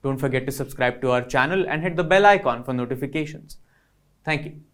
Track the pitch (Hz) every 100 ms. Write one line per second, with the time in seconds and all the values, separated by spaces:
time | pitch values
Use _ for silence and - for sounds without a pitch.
0 | 139 131 139 131 131 135 135 - 127 123
1 | 131 123 123 135 139 190 180 151 180 170
2 | 165 190 208 202 165 117 120 127 123 127
3 | 139 156 151 156 - - - _ _ _
4 | _ _ - 147 78 - -